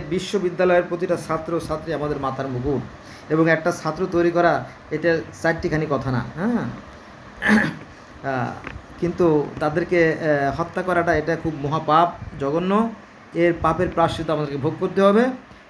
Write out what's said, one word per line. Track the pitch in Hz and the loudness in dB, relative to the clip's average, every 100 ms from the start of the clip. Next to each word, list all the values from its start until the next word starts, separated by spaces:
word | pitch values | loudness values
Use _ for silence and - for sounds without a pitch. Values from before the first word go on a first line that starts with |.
| 147 | 2
বিশ্ববিদ্যালয়ের | 180 185 202 180 170 185 175 175 | -2 -2 -2 -2 2 4 4 4
প্রতিটা | 170 180 170 - | -2 -2 -2 -2
ছাত্র | 160 - 165 127 | -4 -2 -4 -2
ছাত্রী | 156 165 | -6 -4
আমাদের | 147 147 143 | -4 -2 -2
মাথার | 135 131 135 | -4 -4 -4
মুকুট, | 123 135 139 - - - - - | -4 -2 -2 -4 -12 -18 -18 -2
এবং | 156 165 | 2 4
একটা | 160 175 | 4 2
ছাত্র | 165 156 156 185 | -2 -4 -4 -2
তৈরি | 170 170 | 2 2
করা | 170 170 139 123 - - | 4 4 2 -2 -12 -8
এটা | 151 170 165 - - | -2 0 0 -2 -2
চারটিখানি | 165 160 180 151 156 | 0 0 0 -2 0
কথা | 135 131 | -2 0
না, | 123 - 151 | -2 -4 -4
হ্যাঁ। | 208 233 120 - - - - - - - 208 214 - - - - - - 135 | -2 -2 -2 -8 -14 -20 -20 -20 -20 -4 2 4 2 -4 -14 -20 -20 -10 -4
আহ, | 131 117 - - - - - | -2 -2 -4 -12 -14 -16 -4
কিন্তু | 170 170 175 151 143 - | -4 2 4 4 2 -2
তাদেরকে, | 156 156 170 180 160 | -2 0 2 2 2
আহ, | 151 156 143 139 135 | 0 0 2 0 -2
হত্যা | 170 - | -4 -4
করাটা | 185 175 170 156 | -2 0 2 0
এটা | 151 165 | 0 -2
খুব | 165 147 | -2 -4
মহাপাপ, | 139 156 151 156 170 - - 151 | -2 -2 2 4 4 0 -12 -6
জঘন্য। | 139 156 185 202 226 226 - - - | -2 -2 0 2 0 -4 -16 -20 -10
এর | 165 170 165 | 2 2 4
পাপের | 160 160 180 | 0 2 0
প্রায়শ্চিত্ত | - 165 - 165 | 2 2 0 -2
আমাদেরকে | 151 147 139 | -2 -2 -2
ভোগ | 139 - | -2 -2
করতে | 185 190 | -2 4
হবে। | 196 208 254 254 - - - | 6 6 4 0 -12 -20 -20